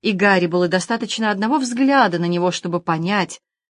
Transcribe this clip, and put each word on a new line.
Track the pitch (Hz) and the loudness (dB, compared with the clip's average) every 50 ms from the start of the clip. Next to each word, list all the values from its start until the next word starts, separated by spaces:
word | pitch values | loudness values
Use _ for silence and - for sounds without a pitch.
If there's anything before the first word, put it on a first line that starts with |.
и | - 220 | -4 -2
Гарри | 202 180 202 202 190 185 175 | 0 2 4 4 4 4 2
было | 165 175 180 180 170 | 2 2 0 0 2
достаточно | 185 185 - - 226 226 233 196 - 220 220 214 | 0 -2 -2 -2 -4 -4 -4 -6 -4 -2 -2 -2
одного | 208 196 214 226 294 294 | -2 -2 -2 0 0 0
взгляда | 262 240 240 240 269 269 277 269 233 190 170 165 | -2 -2 -2 0 2 4 4 4 4 4 2 0
на | 175 | -2
него, | 170 175 175 175 180 | -2 0 0 0 0
чтобы | 170 - - 180 170 170 | -2 -4 -4 -4 -4 -4
понять, | - - 165 160 165 185 208 202 175 - - - _ _ _ _ _ _ _ | -2 -2 -4 -2 -2 -2 0 0 -2 -2 -6 -12 _ _ _ _ _ _ _